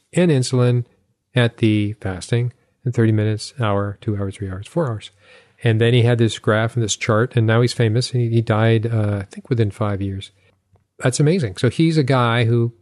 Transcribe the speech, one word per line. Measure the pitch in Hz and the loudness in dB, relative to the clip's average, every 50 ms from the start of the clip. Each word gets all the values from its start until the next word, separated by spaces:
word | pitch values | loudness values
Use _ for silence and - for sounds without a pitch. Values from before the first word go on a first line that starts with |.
| _ _ - | _ _ -2
and | 170 180 175 | 0 2 2
insulin | 151 131 127 - 131 127 123 123 123 120 120 _ _ _ _ _ _ _ _ _ - | 2 0 0 0 0 0 2 2 2 0 -2 _ _ _ _ _ _ _ _ _ -2
at | 127 120 117 - | 0 0 0 0
the | - 117 110 107 104 104 104 107 | 0 0 2 2 2 0 -2 -6
fasting | - - 98 92 87 - - 120 117 123 120 - _ _ _ _ _ - | -8 -8 -8 -8 -8 -6 -4 -2 -2 -2 -4 -6 _ _ _ _ _ -8
in | 123 | -4
thirty | 120 - 113 113 | 0 2 2 2
minutes, | 107 107 104 107 107 104 - - - - | 2 2 0 -2 -2 -4 -8 -12 -8 -4
hour, | 117 107 101 101 101 101 98 - | -2 -2 0 -2 -2 -4 -8 -8
two | - 113 104 | -6 -6 -4
hours, | 98 101 98 95 | -4 -6 -8 -8
three | - 98 95 | -8 -10 -10
hours, | 92 95 107 | -10 -12 -12
four | - - 170 165 | -8 -6 -4 -4
hours. | 127 110 101 - - _ _ _ - - - _ _ _ _ - | -4 -6 -8 -12 -16 _ _ _ -20 -20 -20 _ _ _ _ 0
And | 117 110 110 | 0 2 2
then | 117 117 120 | 2 4 4
he | 123 110 | 4 4
had | 120 123 113 | 4 4 2
this | 117 107 - | 2 0 0
graph | - - 120 107 110 113 113 - | -2 -2 0 0 2 0 -2 -2
and | 117 113 | -2 -4
this | 101 - | -4 -4
chart, | - - - 110 107 120 123 - | -6 -2 0 2 2 2 0 0
and | 123 110 | 0 2
now | 110 110 117 | 2 4 2
he's | 123 117 - | 2 0 0
famous, | - 117 110 107 123 127 - | 0 0 0 2 0 -2 -2
and | - 123 | -2 -2
he, | 120 113 | -2 0
he | 117 117 | 0 0
died, | 113 - 110 107 113 113 113 113 107 | 0 0 0 2 2 2 2 2 0
uh, | 117 117 110 107 104 101 98 | 0 -2 -2 0 -2 -2 -4
I | 98 | -6
think, | - - 208 - - | -10 -16 -14 -8 -4
within | 127 113 113 101 | -2 -2 -2 -2
five | - - 110 104 101 95 | -2 -4 -4 -4 -4 -4
years. | 98 98 98 98 - - _ _ _ _ _ _ _ _ _ _ _ _ _ - | -4 -6 -6 -8 -12 -14 _ _ _ _ _ _ _ _ _ _ _ _ _ -4
That's | - 131 120 - | -4 -2 0 2
amazing. | 147 147 175 196 139 101 92 | 2 2 2 0 -2 -4 -6
So | - - 120 | -2 -2 -2
he's | - - 165 165 160 | 0 2 0 2 2
a | 156 135 | 0 0
guy | 120 135 127 120 117 117 120 120 | 2 2 2 2 2 2 0 2
who | 113 120 120 117 117 - _ | 2 2 2 0 -2 -4 _